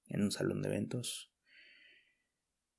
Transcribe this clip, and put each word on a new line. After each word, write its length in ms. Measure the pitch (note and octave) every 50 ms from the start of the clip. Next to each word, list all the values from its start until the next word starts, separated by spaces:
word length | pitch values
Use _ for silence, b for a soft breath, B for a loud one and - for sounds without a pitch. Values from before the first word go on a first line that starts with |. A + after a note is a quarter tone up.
| _
en 160 | - - - G#2
un 80 | G2+
salón 320 | - - F#2+ F#2+ G2 G2+ G2+
de 60 | G2
eventos, 640 | G2+ G2+ G#2+ A2 - B2 A#2 - - - - - _ _ b b b b b b b b b b b b b b b b b b _ _ _ _ _ _ _ _ _